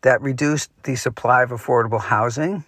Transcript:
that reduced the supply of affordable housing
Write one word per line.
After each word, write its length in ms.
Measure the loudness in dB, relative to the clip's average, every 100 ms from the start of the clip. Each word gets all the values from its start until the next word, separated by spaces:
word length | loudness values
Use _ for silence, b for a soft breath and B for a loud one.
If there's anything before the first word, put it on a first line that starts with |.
that 200 | 4 2
reduced 500 | 0 -2 0 0 -4 _
the 120 | -8 -4
supply 480 | -4 -4 2 4
of 60 | 2
affordable 500 | -2 0 2 2 -2
housing 640 | 0 0 0 -2 -4 -4